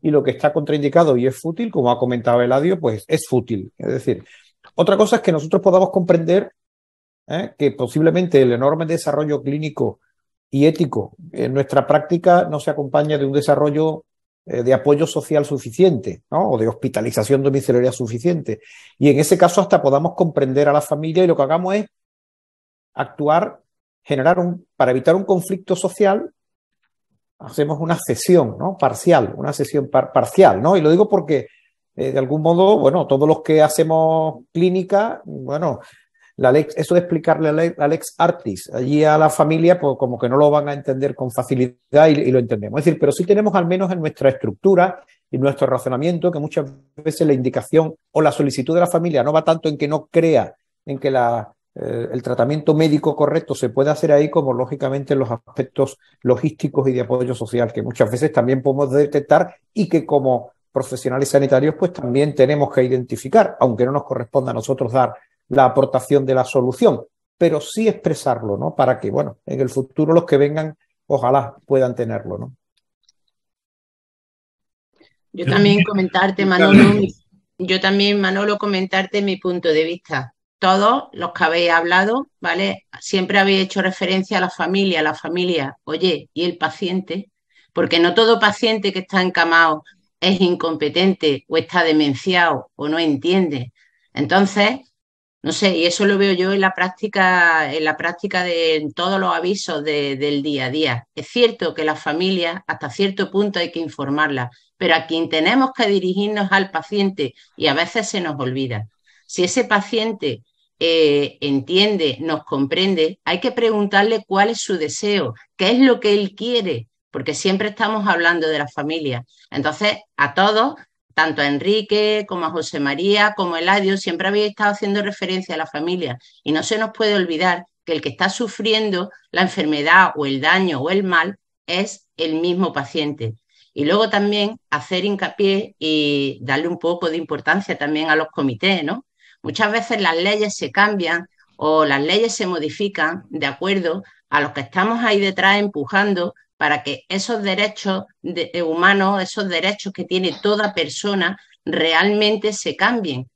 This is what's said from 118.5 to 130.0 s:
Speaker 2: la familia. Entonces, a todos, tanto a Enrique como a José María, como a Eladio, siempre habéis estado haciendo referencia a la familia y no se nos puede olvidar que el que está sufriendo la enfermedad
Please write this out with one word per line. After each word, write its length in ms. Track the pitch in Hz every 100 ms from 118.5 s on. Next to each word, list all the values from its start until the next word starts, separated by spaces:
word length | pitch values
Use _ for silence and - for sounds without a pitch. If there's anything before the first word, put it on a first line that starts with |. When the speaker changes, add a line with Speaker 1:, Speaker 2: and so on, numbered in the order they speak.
| 151
Speaker 2:
la 100 | 135
familia. 560 | - 147 160 147 120 - _ _
Entonces, 460 | - 147 151 208 - _ -
a 160 | 143
todos, 400 | - 196 214 262 302 - _ _
tanto 300 | - 160 151
a 60 | 143
Enrique 760 | 143 175 214 208 208 214 214 208
como 200 | 185 160
a 40 |
José 300 | 160 156 156
María, 540 | 143 143 190 208 208 214
como 200 | 180 165
a 20 |
Eladio, 400 | 175 202 190 190
siempre 300 | 190 170 185
habéis 220 | 208 208
estado 200 | 208 208
haciendo 320 | 202 202 202
referencia 520 | 202 202 185 185 185
a 40 | 160
la 80 | 160
familia 520 | 147 165 180 151 123 _ _
y 100 | -
no 100 | 156
se 160 | - 214
nos 140 | 220 -
puede 180 | 214
olvidar 520 | 208 180 156 180 175 185 _
que 80 | -
el 80 | 160
que 80 | 147
está 220 | - 190
sufriendo 800 | - 233 - 214 214 214 185 190 - _
la 120 | -
enfermedad 680 | 180 - 151 151 147 180